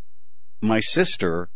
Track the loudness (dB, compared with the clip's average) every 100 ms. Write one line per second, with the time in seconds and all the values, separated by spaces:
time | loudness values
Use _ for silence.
0 | -4 -4 -4 -4 -4 0 2 2 2 2
1 | 2 2 0 0 -2